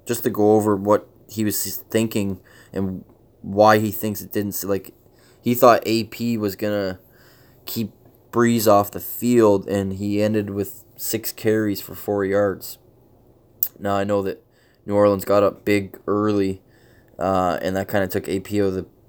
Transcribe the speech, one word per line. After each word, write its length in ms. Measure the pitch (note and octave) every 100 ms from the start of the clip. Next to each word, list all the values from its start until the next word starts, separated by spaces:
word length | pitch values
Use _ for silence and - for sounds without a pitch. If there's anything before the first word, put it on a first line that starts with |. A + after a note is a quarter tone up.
| -
just 180 | A#2
to 60 | B2+
go 260 | G#2 G#2 G#2+
over 200 | G#2+ G2
what 320 | G2+ G#2 - _ -
he 160 | A2 G#2+
was 320 | G2 G2 - -
thinking 500 | A2 A2+ A2+ G2 F#2+ - - -
and 320 | - G2 F#2 - _ _ _
why 360 | F#2 G2 G#2+ A2
he 140 | G#2+
thinks 300 | - A2 G2+
it 120 | F#2
didn't 200 | G#2+ G2+
s-, 100 | -
like, 300 | F#2+ G2 - - _ _ _ _
he 140 | A#2+
thought 300 | A#2+ B2+ A2 -
A 200 | A2+ G#2+
P 320 | - A#2 A#2
was 180 | G#2 F#2
gonna 440 | G#2 G#2 F#2+ F#2 _ _ - _ _ _ -
keep 260 | A#2 G#2+ _ - _ _
Brees 340 | A#2 A#2 A#2 G#2+
off 260 | G2+ G2+
the 80 | F#2
field, 680 | - - A#2+ A#2+ A2 G2+ F#2
and 260 | G2+ F#2+
he 280 | F#2+ G#2 G2+
ended 280 | G#2+ G#2+ G2+
with 360 | G2+ G2 - - -
six 360 | - A2+ -
carries 500 | - A2 A2 G#2+ G2
for 140 | - F2+
four 280 | - G2+
yards. 540 | G2 G2 G2+ F#2 - - _ _ _ _ _ _ _ - - -
Now, 180 | G2+ G2+
I 80 |
know 180 | G2+ G2+
that 220 | G2 - _ _ _ _ -
New 100 | G2+
Orleans 300 | G#2 G2 F#2
got 180 | G2+
up 220 | G2 - -
big 340 | G#2 F#2+ - -
early, 540 | G#2 G#2+ G#2 F#2+ F#2+ _ _ _ _ _ -
uh, 400 | F#2 F#2+ F#2 D#2+
and 140 | F#2 F#2+
that 140 | F#2+
kinda 180 | G#2 F#2+
took 200 | G2+ -
A 100 | F#2
P 220 | - G2+
out 60 | G2
of 60 |
the 120 | F#2 F2 _